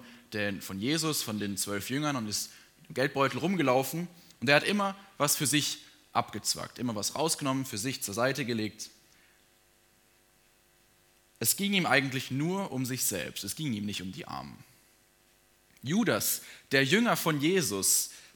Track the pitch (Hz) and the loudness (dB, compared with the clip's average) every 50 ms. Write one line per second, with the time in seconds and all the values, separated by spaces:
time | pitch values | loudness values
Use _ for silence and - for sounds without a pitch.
0 | - - - - - _ - 107 104 101 101 78 - - 95 95 104 131 156 165 | -6 -12 -20 -20 -16 _ -6 -4 -2 -2 -4 -6 -8 -8 -6 -4 -2 0 0 0
1 | 156 160 147 - - 117 107 104 101 101 101 92 - 101 101 101 95 - 123 143 | 0 0 -2 -2 -4 -4 -4 -2 -2 -2 -2 -4 -4 -2 -4 -4 -4 -4 -4 -2
2 | 151 151 139 127 110 104 98 - - - - - - - _ _ - - 156 - | -2 -2 -2 -2 -4 -4 -4 -4 -6 -6 -10 -18 -20 -20 _ _ -20 -6 -2 0
3 | 135 147 - 135 135 127 117 123 139 175 202 170 147 135 123 131 131 - - 160 | 0 0 2 2 2 2 2 0 0 0 2 2 4 4 4 4 2 0 -2 -6
4 | 175 175 - - - - - - - 131 143 147 - - 202 208 196 196 190 - | -6 -8 -10 -18 -20 -20 -10 -2 4 6 6 6 6 4 2 2 0 -2 -4 -8
5 | - - - - 143 147 - - 151 120 143 151 139 - - - - - - - | -14 -12 -4 0 2 2 2 2 2 2 2 2 2 0 -4 -8 -12 -18 -20 -20
6 | _ _ - 117 120 - - 104 - - - - - - - - 117 123 110 104 | _ _ -2 -2 -2 -2 -4 -6 -4 -4 -4 -4 -6 -10 -8 -6 -4 -4 -4 -4
7 | 98 - - - 151 165 160 - 147 139 131 135 131 - - 104 101 135 123 - | -4 -4 -2 0 0 0 0 0 -2 -2 -2 -2 -4 -4 -6 -4 -4 -4 -4 -6
8 | - - 95 110 120 131 135 143 135 113 120 113 107 104 - - - - - _ | -6 -4 -2 0 0 2 0 0 -2 -2 -2 -2 -2 -4 -6 -10 -14 -16 -18 _
9 | _ _ _ _ _ _ _ _ _ _ _ _ _ _ _ _ _ _ _ _ | _ _ _ _ _ _ _ _ _ _ _ _ _ _ _ _ _ _ _ _
10 | _ _ _ _ _ _ _ _ _ _ _ _ _ _ _ _ _ _ _ _ | _ _ _ _ _ _ _ _ _ _ _ _ _ _ _ _ _ _ _ _
11 | _ _ _ _ _ _ _ - 117 - - - 196 202 202 190 165 110 127 139 | _ _ _ _ _ _ _ -2 0 0 0 2 2 2 2 2 4 4 4 4
12 | 135 135 123 131 - - 127 135 151 170 185 196 196 - - 131 131 120 131 123 | 4 2 -2 -4 -4 -4 -2 0 0 0 0 -2 -2 -4 -4 -4 -2 -2 -2 -2
13 | - - 101 87 67 62 - - - 98 - - 156 147 110 104 104 104 98 - | -2 0 -2 -2 -4 -6 -8 -8 -8 -8 -6 -4 -2 -2 -2 -2 -2 -4 -4 -6
14 | 90 95 92 139 - - - 67 65 71 62 - - - - _ _ _ _ _ | -8 -8 -10 -10 -10 -10 -10 -10 -10 -12 -14 -18 -20 -20 -20 _ _ _ _ _
15 | _ _ _ _ _ _ _ _ _ _ _ _ _ _ _ _ - 127 165 220 | _ _ _ _ _ _ _ _ _ _ _ _ _ _ _ _ -4 0 0 2
16 | 240 156 120 - - - - - - - - - - - - 135 135 131 156 220 | 2 2 2 2 2 0 -2 -4 -6 -12 -20 -20 -2 2 4 4 6 6 6 6
17 | 240 226 175 - - 165 160 143 139 160 190 190 151 107 101 98 95 - - - | 6 4 2 2 2 0 2 2 2 2 4 2 2 2 0 0 2 4 4 2
18 | - - - - - - - | 0 -2 -8 -16 -20 -20 -8